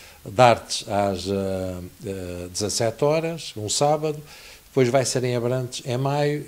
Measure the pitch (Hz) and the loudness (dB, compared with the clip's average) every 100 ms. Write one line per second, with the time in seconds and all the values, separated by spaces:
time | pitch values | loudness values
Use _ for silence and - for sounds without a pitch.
0 | - - - 104 127 113 - - - 101 | -20 -18 -4 6 8 6 0 -8 -2 0
1 | 101 92 90 98 95 95 92 90 90 - | 0 0 -2 -2 -2 -2 -4 -8 -12 -12
2 | 104 95 90 87 90 92 101 - 113 110 | -10 -8 -8 -8 -8 -4 -4 0 0 2
3 | 147 160 165 165 - 107 104 - 143 151 | 2 2 -2 -6 -10 -8 -4 2 2 2
4 | 156 151 147 - - - - 135 123 135 | 0 -6 -10 -18 -20 -20 -4 2 4 4
5 | 127 131 123 123 120 131 127 - 139 123 | 2 0 0 0 0 -2 -4 -8 -4 -2
6 | 135 147 147 147 | 0 0 0 -2